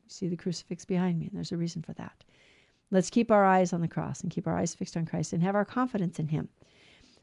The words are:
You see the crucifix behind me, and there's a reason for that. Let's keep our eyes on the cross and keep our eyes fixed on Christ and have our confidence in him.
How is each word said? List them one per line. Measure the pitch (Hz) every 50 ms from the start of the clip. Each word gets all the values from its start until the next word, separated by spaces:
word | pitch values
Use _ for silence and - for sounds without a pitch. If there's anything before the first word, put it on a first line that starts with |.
| _
You | -
see | - - 196 170
the | 180 165
crucifix | - 185 165 - - - 185 170 -
behind | - 190 175 180 185 175 165
me, | 156 -
and | 202
there's | 175 170 -
a | 185 170
reason | 170 170 165 170
for | 160 - -
that. | - - - - _ _ _ _ _ _ _ _ _ _ _ _ _ _ -
Let's | 202 190 185 -
keep | - 233 233 -
our | 220 208 196
eyes | 190 190 185 185 180 -
on | 170
the | 170 165
cross | - 170 160 143 139 -
and | - 180
keep | - - - 165
our | 165 170
eyes | 180 165 -
fixed | - 185 - - 175
on | 165
Christ | 160 - 175 156 - -
and | 165 170
have | 190 196
our | 208 202
confidence | - - 247 254 254 - 196 180 165 160 -
in | 156 147
him. | 156 143 - - _ _ _ _ _ _ _ _ _ _ _ _ _ _